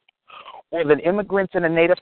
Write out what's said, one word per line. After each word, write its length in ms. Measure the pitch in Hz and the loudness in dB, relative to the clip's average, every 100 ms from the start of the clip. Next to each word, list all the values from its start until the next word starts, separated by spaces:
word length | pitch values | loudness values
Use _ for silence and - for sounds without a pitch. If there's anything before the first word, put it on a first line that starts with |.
| _ _ _ - - - _ | _ _ _ -20 -20 -20 _
Or 140 | 165 | -4
the 160 | 147 151 | 2 2
immigrants 540 | 160 202 196 196 185 185 | 2 -2 -2 -2 -2 -2
in 80 | 170 | 0
a 40 | |
native 280 | 165 170 180 | 2 2 2